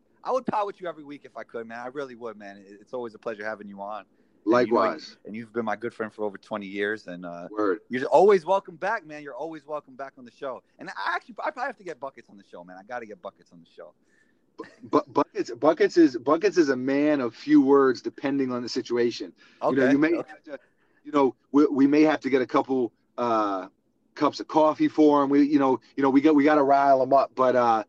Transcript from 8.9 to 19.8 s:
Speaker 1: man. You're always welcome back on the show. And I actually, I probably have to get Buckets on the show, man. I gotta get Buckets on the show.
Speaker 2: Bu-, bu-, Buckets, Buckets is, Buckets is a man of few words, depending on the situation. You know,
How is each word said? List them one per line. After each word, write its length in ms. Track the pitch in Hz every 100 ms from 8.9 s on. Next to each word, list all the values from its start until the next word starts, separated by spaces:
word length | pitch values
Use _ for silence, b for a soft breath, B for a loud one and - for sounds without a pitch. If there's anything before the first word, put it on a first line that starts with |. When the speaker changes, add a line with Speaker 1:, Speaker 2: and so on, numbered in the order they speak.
| 220
Speaker 1:
man. 180 | 156 151
You're 120 | 147
always 320 | 127 160 160 135
welcome 300 | 151 143 127
back 160 | 135 -
on 60 |
the 60 | 120
show. 320 | - 139 110 _ -
And 100 | 170
I 260 | - 196
actually, 200 | 359 - 220
I 100 | 208
probably 160 | 277 269
have 100 | 240
to 60 |
get 140 | 180 143
Buckets 300 | 135 - -
on 60 | 101
the 80 | -
show, 140 | 95
man. 120 | 90 92
I 40 |
gotta 220 | 101 123 113
get 140 | 98
Buckets 300 | 101 - 87
on 80 | 85
the 60 | 82 -
show. 160 | 82 _ _ _ _ _ _ -
Speaker 2:
Bu-, 80 | - _
bu-, 300 | - 143 -
Buckets, 380 | 123 143 214 165
Buckets 460 | 120 143 170 202 180
is, 200 | 160 123
Buckets 400 | 120 160 202 170
is 100 | 147
a 60 | 127
man 440 | 131 139 147 147
of 140 | 123
few 260 | - - 151
words, 400 | 135 139 135 120
depending 500 | 113 - 139 139 131
on 100 | 123
the 60 | 120
situation. 640 | - - 120 120 113 90 - b b
You 140 | 127
know, 60 | 131